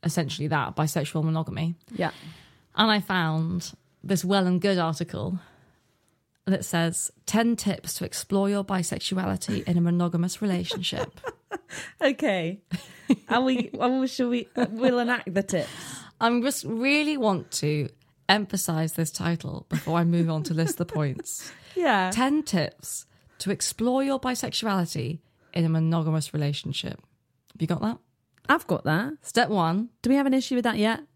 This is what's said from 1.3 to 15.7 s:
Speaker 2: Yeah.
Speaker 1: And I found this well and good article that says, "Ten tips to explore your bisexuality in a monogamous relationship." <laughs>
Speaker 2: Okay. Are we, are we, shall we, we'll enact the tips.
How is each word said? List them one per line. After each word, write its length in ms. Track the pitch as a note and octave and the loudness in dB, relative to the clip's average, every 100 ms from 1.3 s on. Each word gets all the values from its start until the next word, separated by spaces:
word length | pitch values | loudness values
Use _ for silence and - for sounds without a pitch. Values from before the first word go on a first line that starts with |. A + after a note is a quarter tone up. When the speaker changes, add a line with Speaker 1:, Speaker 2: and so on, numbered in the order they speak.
| D#3+ D#3 - E3 E3+ - | 0 -2 -4 -4 -4 -10
Speaker 2:
Yeah. 200 | A3 F3 - D#3+ - - _ _ - | -4 -4 -4 -18 -20 -20 _ _ 0
Speaker 1:
And 140 | A3 | 2
I 120 | G#3 | 2
found 720 | - F#3 D#3+ D#3 D#3+ F3 - - _ _ | 2 0 2 0 -2 -4 -6 -16 _ _
this 200 | - F#3+ | -2 0
well 240 | F3 G3 F3+ | 2 2 4
and 140 | F3+ | 2
good 160 | G3+ F#3 | 2 2
article 600 | E3 D#3 E3+ - - F3+ - _ _ _ _ _ _ _ _ _ - | 0 -2 -6 -6 -4 -6 -8 _ _ _ _ _ _ _ _ _ -2
that 180 | F#3+ | 0
says, 480 | - E3+ E3 E3+ - _ - | 0 0 0 0 -6 _ -2
"Ten 320 | G#3+ A#3 A3+ | 2 2 2
tips 380 | G3+ - - - | 0 -2 -6 -6
to 100 | - | -6
explore 440 | - - G3 G3 | -6 -2 2 2
your 140 | G3+ | 0
bisexuality 1000 | G3 G3 E3+ - - F#3 F#3+ F#3 - G3+ - | 0 -2 0 -4 -4 -2 -2 -2 -2 -4 0
in 120 | F3 | 2
a 40 | |
monogamous 600 | E3+ F3 F3 E3+ F3 - | 4 4 2 0 -2 -2
relationship." 800 | G#3 F3 E3+ - F3 - - - C5 | -2 0 -2 -4 -4 -4 -6 -8 -12
<laughs> 40 | - _ F#4 _ - - - | -12 _ -12 _ -14 -14 0
Speaker 2:
Okay. 600 | D4+ C#4 D4 F#3+ E3 F#3+ _ - - - - C4+ - | 0 2 0 0 -2 -6 _ -8 -8 -20 0 0 4
Are 140 | A#3+ | 2
we, 280 | C4 B3+ A#3+ - | 4 0 -2 0
are 200 | B3 C4 | 0 2
we, 80 | C4 | 0
shall 220 | - B3 | 0 0
we, 180 | A#3+ - - B3 | 0 -2 -2 -2
we'll 280 | A3 C4 B3 | 2 2 4
enact 320 | A#3+ B3 - | 2 -2 0
the 100 | F#3 | -2
tips. 260 | G3 F3+ - | 0 -2 -2